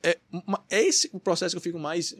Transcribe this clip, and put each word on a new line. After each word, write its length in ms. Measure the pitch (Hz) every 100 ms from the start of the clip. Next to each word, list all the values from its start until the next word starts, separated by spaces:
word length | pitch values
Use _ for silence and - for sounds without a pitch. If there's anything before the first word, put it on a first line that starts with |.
é, 160 | 165 170 _
uma, 320 | 175 190 208 -
é 100 | 202
esse 300 | 349 - 320
o 60 | 185
processo 340 | 196 170 185
que 40 | 175
eu 40 |
fico 160 | 175 170
mais, 360 | 151 170 -